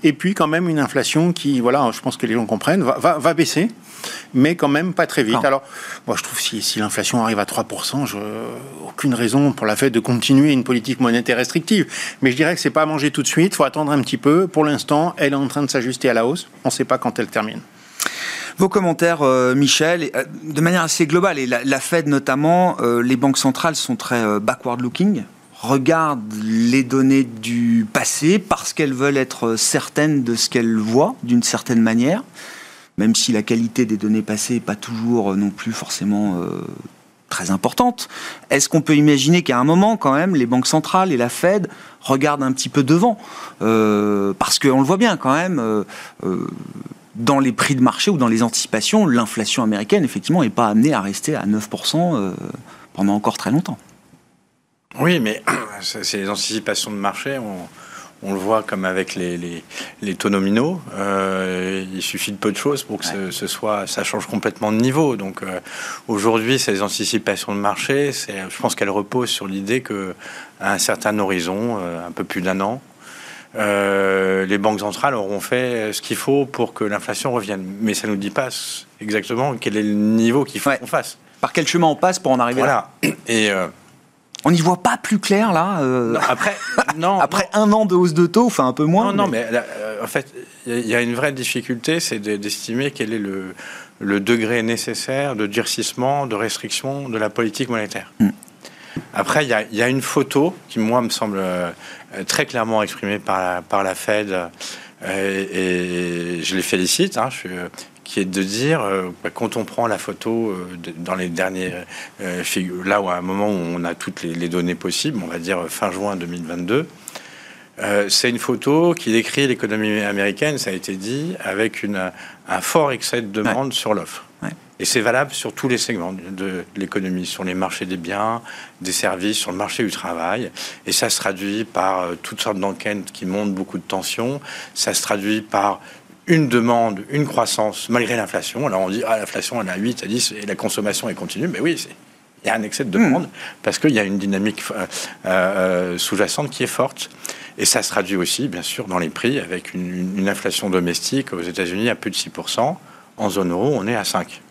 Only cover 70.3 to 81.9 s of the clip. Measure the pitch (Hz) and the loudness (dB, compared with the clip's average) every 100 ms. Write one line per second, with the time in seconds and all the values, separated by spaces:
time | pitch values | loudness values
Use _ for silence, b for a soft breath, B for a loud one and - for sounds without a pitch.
70.3 | B B - 98 98 - 107 110 107 95 | B B -6 -2 0 0 0 0 0 0
71.3 | 92 85 95 120 110 90 85 87 - 95 | 0 -2 -2 -2 -4 -6 -6 -10 -8 -6
72.3 | 104 92 95 98 131 - - B B B | -4 -2 0 0 -2 -10 -20 B B B
73.3 | B B 113 104 101 101 98 98 95 95 | B B -4 0 2 2 2 2 2 2
74.3 | 95 95 101 104 107 104 92 143 123 98 | 0 2 2 2 0 -2 -2 -2 0 -4
75.3 | 101 - 127 127 120 107 101 - 113 - | -6 -2 -2 -2 -2 -4 -6 -6 -6 2
76.3 | 139 131 - 117 - 107 101 - 104 139 | 2 2 -2 -2 0 -2 -2 -4 -4 -2
77.3 | 123 101 98 92 98 110 101 110 101 98 | -2 -2 -6 -6 -4 -2 -2 -2 -4 -2
78.3 | 101 131 - - - - _ 107 107 95 | -2 -4 -6 -10 -10 -14 _ -4 -4 -2
79.3 | 117 139 120 - 107 104 104 107 113 113 | -2 -2 -2 -2 0 0 2 2 4 4
80.3 | 127 139 104 139 131 120 156 120 - b | 4 0 -2 0 0 0 -2 -4 -12 b
81.3 | b 147 - 151 175 165 | b -2 0 0 2 2